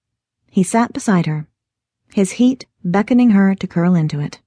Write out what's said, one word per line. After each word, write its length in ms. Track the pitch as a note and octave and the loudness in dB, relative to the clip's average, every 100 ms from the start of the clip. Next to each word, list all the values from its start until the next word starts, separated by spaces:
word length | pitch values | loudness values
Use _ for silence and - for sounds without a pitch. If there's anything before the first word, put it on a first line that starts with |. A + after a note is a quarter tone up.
| _ _ _ _ _ | _ _ _ _ _
He 100 | G3 | -2
sat 280 | F3+ A3+ A#3+ | 0 0 -2
beside 360 | C#4 - F3+ D#3+ | -4 -2 0 0
her, 200 | D#3 D3+ _ _ _ _ _ _ | -6 -10 _ _ _ _ _ _
his 200 | - F#3+ | -4 -2
heat 320 | - B3 C4 - _ | 0 0 0 -10 _
beckoning 460 | F3+ G3 G#3+ B3 B3 | -4 -2 0 2 4
her 260 | G3 G3 | 4 2
to 120 | G3 F#3 | 0 -4
curl 280 | E3+ F3 | -2 0
into 240 | F3 D3+ D3 | 2 0 -4
it. 220 | D3+ - | -8 -12